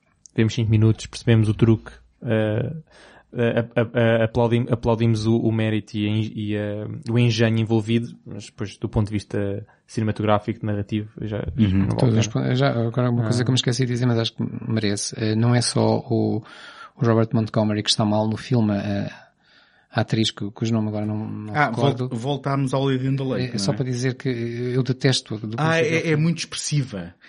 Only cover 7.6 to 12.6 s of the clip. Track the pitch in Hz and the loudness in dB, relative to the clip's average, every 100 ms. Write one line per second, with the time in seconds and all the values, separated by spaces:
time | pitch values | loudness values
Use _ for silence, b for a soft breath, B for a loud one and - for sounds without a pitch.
7.6 | 110 113 107 117 117 - - 104 - - | 2 2 2 0 -2 -10 -16 -16 -14 -12
8.6 | 101 - 110 113 104 107 - 107 101 101 | -12 -8 -4 0 0 -2 -4 -4 -4 -4
9.6 | 104 b _ - 107 104 107 104 - 107 | -10 b _ -4 -2 0 2 2 0 -6
10.6 | 107 101 101 107 107 - 107 104 - 85 | -4 -6 -4 -6 -6 -10 -8 -6 -4 0
11.6 | 104 95 117 113 123 110 107 120 131 127 | 2 4 0 2 2 2 0 0 0 0